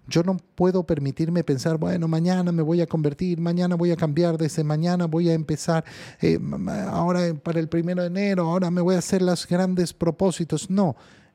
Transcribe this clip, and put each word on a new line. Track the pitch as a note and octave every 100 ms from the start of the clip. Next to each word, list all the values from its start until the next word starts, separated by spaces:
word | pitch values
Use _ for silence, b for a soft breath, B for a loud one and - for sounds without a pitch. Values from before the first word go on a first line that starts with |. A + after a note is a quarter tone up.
| -
yo | D#3+
no | E3+ F#3
puedo | _ - F3+ F#3 E3+
permitirme | D#3 C#3 C3+ E3 F3
pensar, | D#3+ C3+ D#3+ D#3+
"Bueno, | F3 - E3
mañana | D#3+ E3+ F#3 F3
me | E3+
voy | D#3 F3
a | E3
convertir, | E3 D3 C#3+ F#3 E3+
mañana | E3+ F3 F3+ F3
voy | F3
a | E3+
cambiar, | D#3+ D3 F3 D#3+
desde | D#3 -
mañana | D3+ D3+ E3+ F3+ E3+
voy | D#3+ F3
a |
empezar, | E3 D#3 D#3 - E3 - B B B
eh, | - D#2+
ma-, | - C#2+
ma-, | - G#3
ahora | - - E3+ F3+ F3
para | D#3 E3 E3
el | D#3+
primero | E3+ E3+ F3+
de | F3
enero, | F#3 G3+ F#3+ E3
ahora | F3 F3
me | F3+
voy | F3 F#3
a |
hacer | - G3
los | F3+ F3 -
grandes | F3 F#3 F#3 E3+
propósitos". | - E3+ D#3 F#3+ D#3+ E3 D#3 -
No, | F#3+ F#3 A2+ B B B